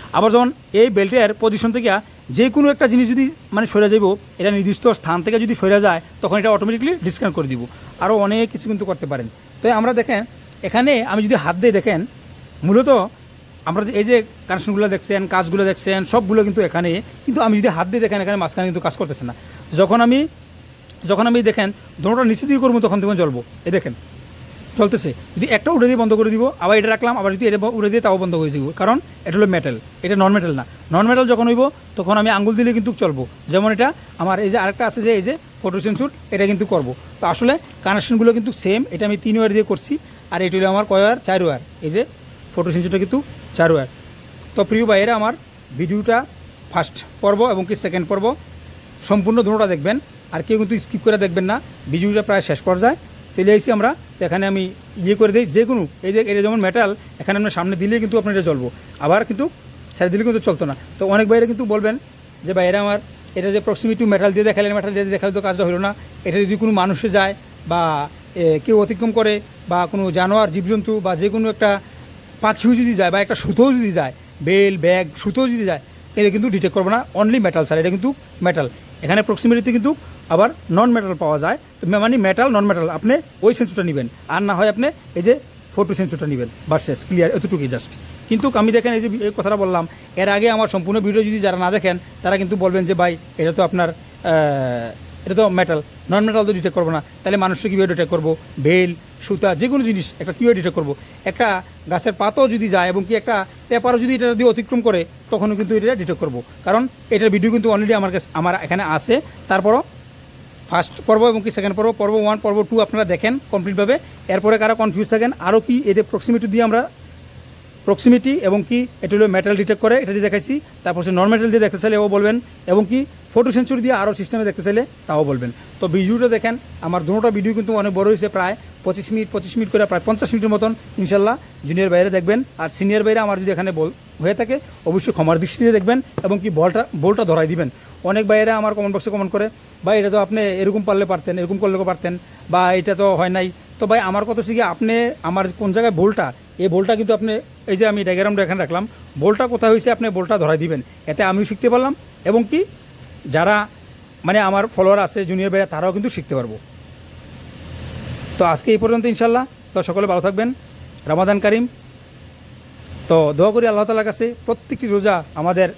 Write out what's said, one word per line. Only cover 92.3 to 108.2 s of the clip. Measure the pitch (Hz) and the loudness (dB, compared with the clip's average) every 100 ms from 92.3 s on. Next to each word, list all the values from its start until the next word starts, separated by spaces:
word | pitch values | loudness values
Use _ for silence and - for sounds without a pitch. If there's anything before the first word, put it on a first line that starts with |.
| 190 | -2
কিন্তু | 185 202 | -2 0
বলবেন | 185 185 175 | 0 0 0
যে, | |
"ভাই, | 180 180 165 - - | 0 0 -2 -10 -4
এটা | 165 | -2
তো | 165 | 0
আপনার, | 175 185 170 | 0 2 -2
আহ, | 160 - - 180 160 151 139 131 120 117 - - - - | -4 -16 -8 0 2 2 0 -2 -4 -8 -12 -20 -14 -4
এটা | 190 | 0
তো | 208 | 2
মেটাল, | 185 165 156 - - - | 2 0 -2 -4 -16 -2
নন | 190 | 0
মেটাল | 214 220 208 | 2 0 0
তো | |
ডিটেক্ট | 185 180 180 | 0 -2 -2
করবো | 165 | -2
না, | 160 - - | -2 -6 -10
তাহলে | 190 196 | -4 0
মানুষকে | 185 175 220 | 0 -2 -4
কীভাবে | 190 190 | 0 0
ডিটেক্ট | 170 156 | 0 -2
করবো? | 170 156 160 - - | 0 -2 -4 -6 -4
বেল, | 143 180 180 165 - - | 2 2 2 -4 -14 -18
সুতা, | - 202 208 160 | -8 -2 0 0
যে | 240 | 0
কোনো | 277 | 0
জিনিস | 226 196 - - | 0 -2 -6 -10
একটা | 165 | -10
কীভাবে | 165 233 190 | -2 2 2
ডিটেক্ট | 175 170 | 0 -4
করবো? | 143 143 - - 190 | -6 -8 -12 -10 -8
একটা | - 233 190 - - - | -2 -2 -2 -6 -18 -6
গাছের | 170 233 | -4 -4
পাতাও | 190 208 247 262 | -2 -2 2 0
যদি | 226 214 | 0 0
যায় | 185 180 | 2 2
এবং | 190 185 | 0 -2
কি | 220 | -2
একটা | 226 208 190 - - | 0 -4 -4 -12 -4
পেপারও | 233 247 247 | -2 0 0
যদি | 247 254 | 0 0
এটা | 240 | 0
দিয়ে | 220 240 | 2 2
অতিক্রম | 220 214 247 | 2 -2 0
করে, | 226 185 165 - - | 2 0 -2 -10 -6
তখনও | 214 208 202 | -2 -2 -2
কিন্তু | 202 220 | 0 0
এটা | 220 240 | 0 -2
ডিটেক্ট | 170 170 | -4 -4
করবো, | 151 120 - - | -4 -6 -12 -10
কারণ | 175 214 254 - - | 0 0 0 -6 -4
এটার | 214 220 | 2 2
ভিডিও | 196 220 | 2 2
কিন্তু | 226 220 | 2 2
already | 208 214 | 0 0
আমার | 214 190 | -2 -2
কাছে, | 180 | -4